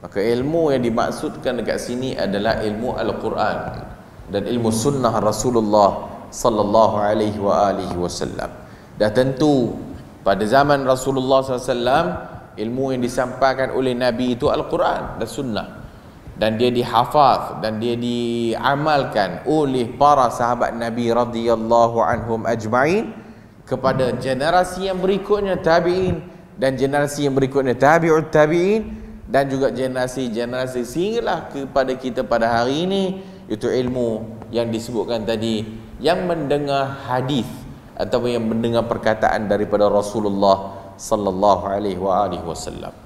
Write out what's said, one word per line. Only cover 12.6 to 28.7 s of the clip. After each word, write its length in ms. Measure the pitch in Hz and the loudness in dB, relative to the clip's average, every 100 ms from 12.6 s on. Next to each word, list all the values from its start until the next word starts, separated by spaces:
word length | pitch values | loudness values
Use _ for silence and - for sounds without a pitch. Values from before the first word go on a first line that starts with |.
ilmu 240 | 110 123 135 | -6 -2 -2
yang 100 | 131 | -2
disampaikan 720 | 120 127 123 127 135 131 131 | -2 -2 -4 0 0 2 -2
oleh 240 | - 131 120 | 0 0 0
Nabi 400 | 123 117 127 120 | 0 0 -2 0
itu 160 | 143 | 0
Al-Quran 640 | 120 147 165 170 - - - | 0 -2 0 0 -2 -6 -8
dan 120 | 117 | -8
sunnah. 400 | - 135 101 - - - - - - - - | -6 -4 -4 -6 -14 -18 -20 -20 -20 -18 -2
Dan 240 | 107 110 | 0 2
dia 80 | 123 | 2
dihafaz 960 | 120 117 117 123 151 135 101 - - | 2 2 2 2 4 6 4 0 -6
dan 160 | 107 110 | -4 -2
dia 160 | 117 120 | -2 -2
diamalkan 1500 | 120 120 120 117 117 117 127 143 151 147 127 110 95 85 - | -2 -2 -2 -2 -2 0 0 0 2 2 2 0 -2 -2 0
oleh 400 | 156 143 131 113 | 2 2 0 -2
para 400 | - 143 143 123 | 4 6 6 4
sahabat 480 | - 120 120 123 117 | 2 0 0 -2 -2
Nabi 320 | 117 113 117 | -6 -2 0
radhiyallahu 880 | 113 120 113 117 113 110 117 117 117 | 2 0 0 0 0 4 6 6 4
anhum 400 | 95 117 113 113 | 0 0 -2 -4
ajma'in 800 | 98 117 107 120 143 196 233 - - - - - - | -2 -2 0 2 2 2 -2 -10 -18 -20 -20 -20 -8
kepada 480 | 127 131 131 127 | -2 0 2 0
generasi 720 | 113 117 131 147 175 180 180 190 | -2 -2 0 2 2 2 -2 -4
yang 160 | 185 | -2
berikutnya, 560 | 185 196 196 208 202 185 | 0 0 0 0 0 0
tabi'in, 640 | 160 170 175 180 185 170 147 - - | 4 4 4 0 0 -2 -6 -20 -20
dan 240 | - 131 131 | -2 -2 2
generasi 480 | 135 143 143 147 143 | 0 2 0 0 0
yang 80 | |
berikutnya, 400 | 135 131 135 135 | 2 2 2 2
tabi'ut 560 | 117 135 165 165 160 156 | 4 6 6 6 4 4
tabi'in, 520 | 160 151 170 180 | 4 6 4 2